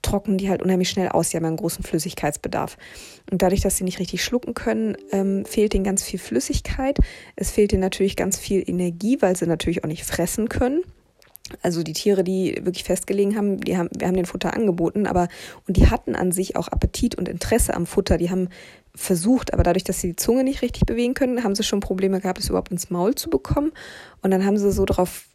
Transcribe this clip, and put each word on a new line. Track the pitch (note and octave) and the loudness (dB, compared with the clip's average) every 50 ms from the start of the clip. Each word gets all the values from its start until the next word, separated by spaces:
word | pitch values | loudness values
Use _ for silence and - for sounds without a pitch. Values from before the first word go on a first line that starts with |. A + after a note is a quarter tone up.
trocknen | - - - G3 - A3 F#3+ | -2 0 -2 0 0 0 0
die | F#3 G3 G3 | 0 2 0
halt | F#3 - | 0 0
unheimlich | - F#3 F#3+ F3+ F#3 - | 2 2 2 2 2 0
schnell | - G3+ F#3 - | 0 -2 -2 2
aus. | - E3 E3 - | 2 0 0 0
Die | - | -2
haben | E3 E3 | -2 -2
einen | D#3+ D#3+ | -2 -2
großen | D#3+ G3+ E3+ - - - | -2 -2 -4 -4 -4 -6
Flüssigkeitsbedarf. | - - E3 - F3 - - - D3+ - - - D#3 - - D3 D3+ - - - - - - - - - - _ - | -2 -2 -2 -2 -4 -6 -4 -4 -4 -4 -4 -8 -6 -4 -4 -4 -6 -8 -16 -20 -20 -20 -20 -20 -20 -20 -20 _ -4
Und | G3 F3 | 0 2
dadurch, | G3 F3+ F#3+ F#3 | 4 4 4 4
dass | - G3 - | 2 0 0
sie | - F#3+ | 0 -2
nicht | F3+ - - | -4 -4 -4
richtig | F#3 - - F3+ - | -6 -6 -4 -6 -4
schlucken | - A#3+ B3 - - A#3 | -2 -2 -2 -2 -4 -10
können, | - - A#3 A3 A3 A3 G#3+ - - - - | -4 -2 -2 0 0 0 -2 -4 -6 -6 -4
ähm, | - G3 F#3+ G3 G3 G3 G3+ | -2 0 0 2 0 0 -2
fehlt | - - A3+ G#3 G#3+ - | -2 2 2 2 4 2
ihnen | G3 F#3+ | 2 2
ganz | G3+ F#3+ G3 - | 2 -2 -2 -4
viel | - - F#3 | -4 -8 -8
Flüssigkeit. | - - A3 B3 - - - - - - - - C4 C4+ C#4+ - - - - - - - _ | -6 -2 -2 -2 0 0 -2 -2 -2 -2 -4 0 0 0 4 2 2 2 0 -18 -20 -16 _
Es | - G3 - | -6 -6 0
fehlt | - - G#3 G3+ - | 4 4 4 4 4
ihnen | F#3+ | 2
natürlich | F#3 F#3+ - - F#3+ G3+ - | 2 0 2 2 0 0 2
ganz | - - G3 - | 0 -2 -2 -2
viel | - - - G3 F#3 - | -4 -2 0 0 0 0
Energie, | - F3 F3+ F3+ F3 E3+ E3+ G#3 A3 C4 D#4 | 0 -2 0 0 -2 -2 -2 0 0 2 4
weil | - F#3 F3+ | 4 2 4
sie | - E3+ | 2 2
natürlich | E3+ D#3+ D#3+ - E3 F3 F3 - | 0 0 0 0 -2 -2 -2 -2
auch | D#3+ | -4
nicht | D#3+ - - | -6 -6 -6
fressen | - - - E3+ - - - G#3+ | -6 -2 -2 -2 -2 0 -2 -2
können. | A#3+ - - B3+ B3+ C#4+ E4 F#4+ - - _ _ _ _ _ - _ _ - _ - - - - | -2 0 0 2 2 2 0 -2 -4 -14 _ _ _ _ _ -20 _ _ -20 _ -18 -12 -2 -2
Also | F3+ E3+ E3 | 0 0 0
die | E3 D#3+ D#3 | -4 -4 -6
Tiere, | - - G#3 G3+ F#3+ F3+ | 0 2 2 4 4 2
die | F3+ F#3+ F#3+ F#3 F#3+ - - - | 0 0 0 0 0 -2 -2 -4
wirklich | F#3 F3+ - - | -4 -4 -4 -2
festgelegen | - F3+ - - - G3 G3+ G3+ G3 G#3 | -2 -2 -2 0 -2 0 2 2 2 2
haben, | G#3+ G#3 G3+ F#3+ - | 0 0 0 0 -2
die | - - F3+ | -2 -2 0
haben, | F#3 E3+ - - | 0 0 -2 -4
wir | - - | -2 -2
haben | E3+ F3+ | 0 2
den | F#3+ F3 | 0 0
Futter | - - F#3 - - - | -2 -4 -4 -4 -2 0
angeboten, | - A#3 G3+ E3+ F3 E3 - - G#3 G3+ | 2 2 2 2 2 0 0 0 0 0
aber, | - - F3+ F3 F3+ - - - - - - _ | 2 2 2 0 0 -4 -14 -18 -18 -18 -12 _
und | - F3+ | 0 6
die | - - - | 6 8 8
hatten | - - _ - A2+ | 6 4 _ -4 -2
an | - - F#3 F3 | 0 0 0 0
sich | F#3 F#3+ - - | 0 -4 -2 -2
auch | - E3 | -4 -4
Appetit | - - - - F3 - - B3 A#3 - | -2 0 0 0 0 0 0 0 0 0
und | - F3+ - | -2 -6 -6
Interesse | - F3 - - A3 A#3 - - - | -6 -6 0 2 2 2 2 0 0
am | - E3+ | -2 -4
Futter. | - - G3+ F#3+ - F#3 | 0 0 -2 2 2 2
Die | E3 F3 F3 | 2 2 0
haben | F#3 F#3 F#3 F3+ - - - - - - _ _ _ | 0 0 -2 -2 -6 -16 -20 -20 -20 -20 _ _ _
versucht, | - - - F#3+ E3 E3+ A3 C4 B3 - - - | -10 -2 0 0 2 4 4 2 2 2 0 2
aber | - - | 4 4
dadurch, | F3 F3 F#3 - | 4 4 2 0
dass | - F#3 - | -2 -4 -4
sie | - F3+ | -4 -6
die | E3+ | -4
Zunge | - - - A#3 C4 C4 | 0 2 2 4 4 2
nicht | C4 C#4 - | 0 0 -2
richtig | - A#3+ - - - | -2 -4 0 0 0
bewegen | - A#3 A#3 A#3+ A#3+ C#4 | 0 2 0 0 0 2
können, | - C#4 B3+ B3 A#3+ A#3 | 0 0 0 0 0 0
haben | G3 G3 | 0 0
sie | G3+ G#3 | 0 0
schon | - - G3+ | 0 0 -2
Probleme | - - G3 F#3 G3 F#3+ F#3+ F#3 | -2 -2 -2 0 0 0 0 0
gehabt, | - F#3 F#3 - | -2 -4 -4 -4
es | - - | -4 -2
überhaupt | F#3 F3+ - - | -2 -2 -2 -2
ins | F3+ F3 - - | -6 -6 -4 -4
Maul | F3+ F3 F3 G#3+ C#4 | -2 0 2 0 0
zu | - - E4 | 0 -2 -2
bekommen. | - C4+ - - - D4 C#4+ D#4+ - - - - - - - - - - | -2 -2 0 0 0 0 0 -2 -4 -6 -20 -18 -18 -20 -20 -20 -18 -4
Und | - F#3+ | 0 2
dann | F#3+ F#3 F#3+ | 2 4 4
haben | G3 G3+ | 2 2
sie | G#3+ G3+ G3+ F#3+ | 2 2 2 2
so | G3 F#3+ | 2 2
drauf | - - - F3+ - - - - _ | 2 2 0 0 0 -2 -14 -18 _